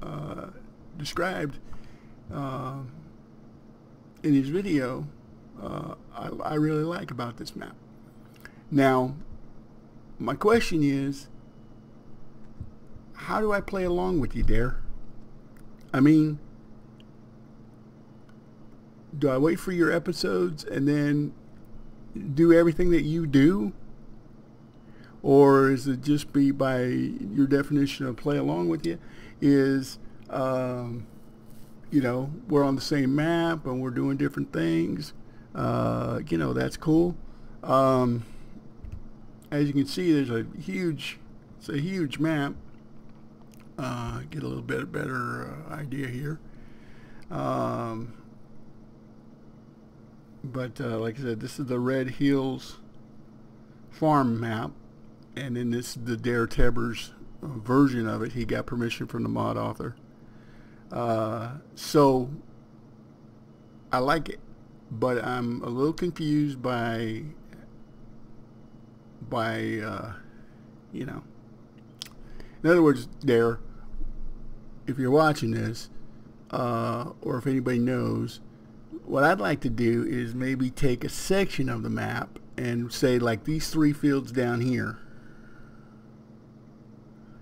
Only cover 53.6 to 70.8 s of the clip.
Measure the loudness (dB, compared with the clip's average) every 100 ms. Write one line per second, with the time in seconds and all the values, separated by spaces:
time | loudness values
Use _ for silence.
53.6 | -20 -20 -20 -2 4 4 4 0 -2 -4
54.6 | -6 -10 -18 -20 -20 -20 -14 -10 -6 -4
55.6 | -2 -2 -4 -8 -6 -2 0 0 2 8
56.6 | 8 8 2 -2 -10 -14 -16 -12 -10 -8
57.6 | 2 6 6 4 0 -2 -4 -4 -2 -2
58.6 | -2 -2 -2 -2 -6 -4 -2 -2 -2 -2
59.6 | -4 -6 -8 -10 -16 -20 -20 -20 -20 -20
60.6 | -20 -20 -12 -4 0 0 0 -4 -6 -10
61.6 | -16 -14 2 6 6 6 0 -8 -14 -20
62.6 | -20 -20 -20 -20 -20 -20 -20 -20 -20 -20
63.6 | -20 -20 -4 0 2 0 -2 -10 -16 -20
64.6 | -20 -20 -12 -2 0 0 0 -2 -2 -4
65.6 | -4 0 0 0 -4 -2 0 2 2 -2
66.6 | -4 -2 -2 -2 -4 -6 -10 -14 -18 -20
67.6 | -20 -20 -20 -20 -20 -18 -18 -18 -20 -20
68.6 | -20 -20 -20 -20 -20 -18 -6 -2 0 -2
69.6 | -2 -4 -4 -6 -8 -12 -16 -20 -20 -20
70.6 | -20 -20